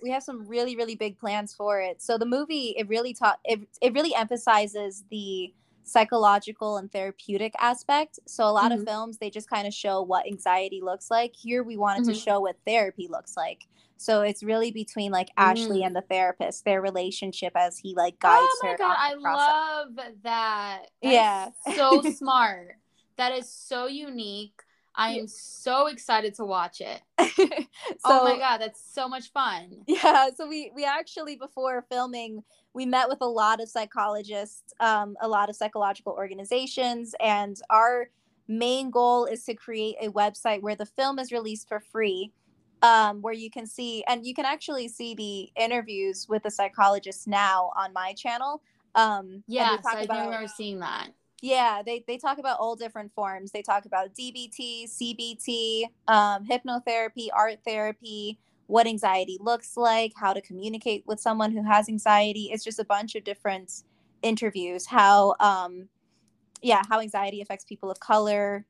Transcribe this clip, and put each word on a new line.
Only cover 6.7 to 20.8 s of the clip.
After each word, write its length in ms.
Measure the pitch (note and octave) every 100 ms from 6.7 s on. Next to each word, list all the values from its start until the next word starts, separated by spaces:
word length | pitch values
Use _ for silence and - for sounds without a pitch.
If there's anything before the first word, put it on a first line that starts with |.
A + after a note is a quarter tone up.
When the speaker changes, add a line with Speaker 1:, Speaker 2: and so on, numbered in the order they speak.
| G3+
Speaker 1:
and 140 | G3
therapeutic 600 | G3+ F#3+ F#3+ - G3 G#3+ -
aspect. 580 | A#3+ B3 - D4 D4+ - -
So 220 | - G#3+
a 40 |
lot 200 | G#3 A3+
of 80 | A#3
Speaker 2:
Mm-hmm. 80 | G#3+
Speaker 1:
films, 300 | G#3+ A3+ A3
they 120 | G#3
just 200 | G#3+ G#3+
kinda 200 | A3 G3+
show 300 | G#3 G#3 F#3+
what 240 | F3+ F#3 -
anxiety 560 | G3+ F#3+ F#3 F#3+ G3
looks 300 | F#3 F#3 -
like. 240 | A3+ A#3+ _
Here, 280 | A3+ B3
we 140 | A#3 G#3+
wanted 260 | G#3 G3
Speaker 2:
Mm-hmm. 100 | A#3+
Speaker 1:
to 60 | G#3+
show 200 | A3 G3+
what 140 | G3 F3+ -
therapy 420 | A3+ G3 - F3
looks 260 | E3 - -
like. 300 | D#3+ - _ _ _ -
So 240 | - G#3+
it's 200 | G#3 G3+
really 300 | G#3 A3 A#3
between, 400 | A3 G#3+ A3 G3+
like, 180 | F#3+ F#3 -
Ashley 440 | F#3+ A3+ A3+ G3
Speaker 2:
Mm. 60 | F#3
Speaker 1:
and 80 | F3+
the 60 |
therapist, 640 | F#3+ F#3 F#3 - F3 - G#3
their 160 | F#3+
relationship 720 | G3 F#3 F#3 - G3 - F3+ F3
as 220 | F3+ -
he, 160 | F#3+
like, 260 | F3 F3 F3
guides 220 | F4+ A#4
Speaker 2:
Oh 180 | C5 B4
my 60 | -
Speaker 1:
her 60 | F4
Speaker 2:
God, 180 | F#4+ -
Speaker 1:
on 140 | C#4+
the 60 | C#4+
Speaker 2:
I 40 |
Speaker 1:
process. 260 | C#4 C#4+ D4
Speaker 2:
love 480 | D4+ D#4 D4+ D4 A#3
that. 200 | A#3+ G#3+
That 580 | A3+ A#3 A3 G#3+ G3+ F#3+